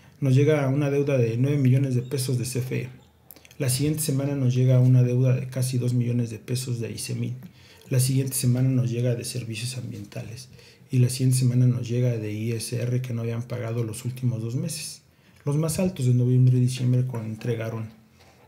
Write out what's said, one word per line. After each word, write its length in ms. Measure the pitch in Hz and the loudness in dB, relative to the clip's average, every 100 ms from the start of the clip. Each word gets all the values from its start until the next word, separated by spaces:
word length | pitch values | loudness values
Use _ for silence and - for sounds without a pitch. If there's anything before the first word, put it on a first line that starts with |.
| - - | -20 -2
nos 160 | 139 131 | 2 4
llega 320 | 147 151 135 | 6 4 2
una 240 | 143 143 | 0 0
deuda 260 | 143 143 135 | 0 2 2
de 200 | 113 117 | 2 2
nueve 200 | 135 147 | 0 2
millones 380 | 127 127 135 123 | 4 4 2 -2
de 60 | |
pesos 360 | - 139 - 123 | -2 -4 -2 -2
de 60 | |
C 160 | 107 123 | -2 -4
F 220 | 123 123 | -4 -6
E. 80 | 123 - _ _ - - - - | -8 -14 _ _ -20 -20 -16 -6
La 100 | 131 | -4
siguiente 320 | 131 147 156 | 0 0 -2
semana 340 | - 135 139 139 | -2 -2 0 0
nos 180 | 123 | 2
llega 240 | 127 127 127 | 4 4 6
una 220 | 127 127 | 6 6
deuda 300 | 123 123 131 | 6 4 4
de 140 | 131 - | 2 0
casi 300 | 131 127 123 | -4 -2 0
dos 160 | 123 | 0
millones 380 | 123 120 120 113 | 0 0 0 -2
de 80 | 107 | -6
pesos 420 | - 127 131 113 | -6 -6 -4 -6
de 100 | 107 | -6
icemin. 440 | 104 - 117 120 123 - - - - - | -8 -8 -6 -6 -8 -14 -20 -20 -16 -2
La 120 | 131 | 0
siguiente 320 | 131 135 131 | 2 2 0
semana 340 | - 120 123 131 | 0 2 2 2
nos 240 | 131 107 | 2 0
llega 240 | 117 123 117 | 0 0 -2
de 80 | |
servicios 540 | 107 127 110 107 123 - | -4 -8 -8 -8 -8 -8
ambientales. 720 | 117 104 101 120 104 113 - - - - - | -10 -10 -12 -12 -12 -14 -18 -20 -20 -20 -2
Y 100 | 127 | 2
la 100 | 123 | 2
siguiente 300 | - 131 127 | 2 2 2
semana 260 | 123 123 127 | 2 4 4
nos 240 | 110 107 | 2 -2
llega 280 | 120 123 113 | 0 0 0
de 140 | 107 | -4
I 200 | 107 113 | -4 -4
S 280 | 113 - 120 | -4 -4 -4
R 220 | 123 123 | -2 -2
que 140 | 127 117 | -4 -6
no 60 | |
habían 200 | 117 117 | -4 -6
pagado 420 | 113 113 113 117 | -6 -8 -6 -4
los 220 | 110 104 123 | -4 -6 -8
últimos 380 | - 123 110 | -4 -4 -2
dos 120 | 117 135 | -4 -4
meses. 460 | 170 - - - _ _ _ _ | -6 -8 -12 -14 _ _ _ _
Los 140 | 143 147 | -4 -2
más 220 | 160 175 | 0 0
altos 260 | 185 165 127 | -2 0 2
de 80 | |
noviembre 440 | 123 123 127 127 127 | 2 4 4 6 4
y 40 | |
diciembre 420 | 123 127 123 127 | 2 0 0 0
cuando 260 | 127 117 110 | 0 -4 -8
entregaron, 600 | 110 123 113 113 113 110 - _ _ - _ | -8 -6 -4 -4 -8 -10 -14 _ _ -20 _